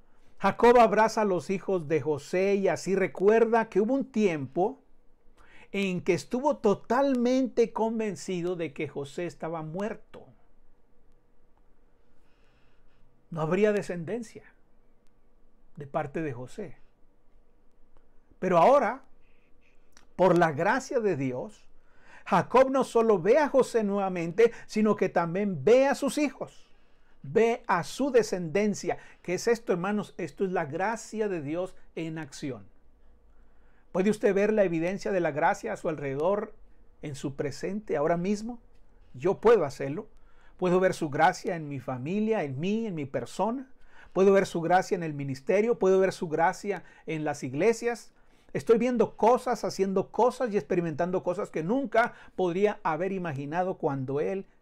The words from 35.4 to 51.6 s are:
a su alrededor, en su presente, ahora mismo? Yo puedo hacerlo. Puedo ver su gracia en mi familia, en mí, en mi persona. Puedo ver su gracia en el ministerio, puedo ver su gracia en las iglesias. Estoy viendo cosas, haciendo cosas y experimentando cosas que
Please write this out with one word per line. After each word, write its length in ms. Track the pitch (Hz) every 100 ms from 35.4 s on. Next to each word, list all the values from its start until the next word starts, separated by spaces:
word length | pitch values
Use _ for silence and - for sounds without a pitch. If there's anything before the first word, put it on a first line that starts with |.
| 165 202 226
a 20 | 196
su 140 | 180
alrededor, 640 | 151 143 135 170 208 214 - - - - -
en 120 | 151
su 220 | 135 147 139
presente, 600 | 147 135 175 208 - 151
ahora 200 | 156 170
mismo? 440 | 180 208 226 240 - - - - -
Yo 280 | 120 160 190
puedo 240 | 214 226
hacerlo. 440 | 143 - 139 165 - - - - - -
Puedo 240 | 180 180
ver 120 | 185
su 160 | 170 160
gracia 460 | 143 170 175 240
en 140 | 170 147
mi 100 | 139
familia, 640 | 120 127 139 202 220 220
en 160 | 147 131
mí, 280 | 180 214 226
en 80 | 160
mi 100 | 139
persona. 680 | 135 - - 202 262 262 - - - -
Puedo 200 | 180 196
ver 120 | 196
su 160 | 196 175
gracia 360 | 165 185 180 190
en 80 |
el 100 | 165
ministerio, 640 | 143 139 131 - 190 226 233
puedo 220 | 190 190
ver 120 | 190
su 160 | - 175
gracia 540 | 151 170 180 202 185 - - -
en 180 | 160
las 200 | 151 139
iglesias. 680 | 131 135 208 226 233 233 - _ _ _ _
Estoy 260 | 170 - 226
viendo 380 | 254 240 196 -
cosas, 460 | 220 247 254 220
haciendo 480 | 190 - 196 190 180
cosas 400 | - 240 - 254
y 60 | 196
experimentando 640 | - 180 170 147 175 180
cosas 280 | 180 175 -
que 120 | 170